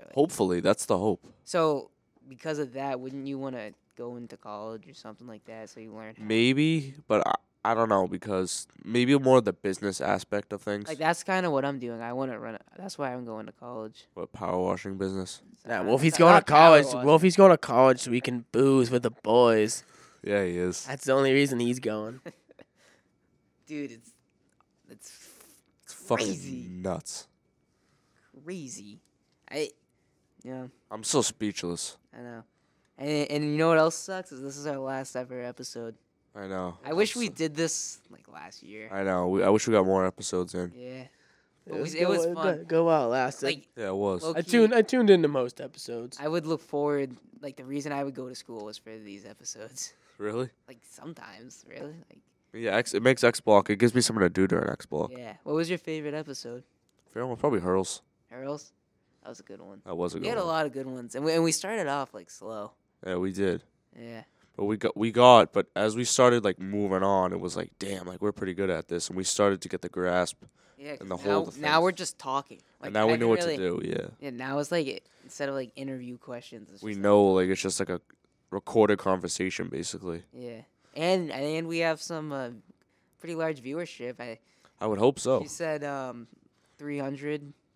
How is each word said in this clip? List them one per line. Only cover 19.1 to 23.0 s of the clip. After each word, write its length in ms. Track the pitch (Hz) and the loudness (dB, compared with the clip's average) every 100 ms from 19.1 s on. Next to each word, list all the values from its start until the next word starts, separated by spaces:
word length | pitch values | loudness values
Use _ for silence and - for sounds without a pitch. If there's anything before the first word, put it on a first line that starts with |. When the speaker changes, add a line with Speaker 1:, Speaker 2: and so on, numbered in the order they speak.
Speaker 3:
boys. 760 | - 107 120 117 110 107 - - - - _ | -4 4 6 8 6 2 -2 -12 -20 -20 _
Speaker 2:
Yeah, 220 | - 101 | -2 0
he 140 | 92 87 | 0 -2
is. 260 | 90 87 - | -2 -4 -8
Speaker 3:
That's 200 | 139 135 | -6 0
the 80 | |
only 180 | 131 135 | 2 4
reason 280 | 135 139 120 | 4 2 0
he's 180 | 120 127 | -2 -2
going. 400 | 117 107 110 127 170 | -4 -6 -8 -14 -18
Speaker 1:
<laughs> 1400 | - _ - - _ _ _ | -20 _ -20 -20 _ _ _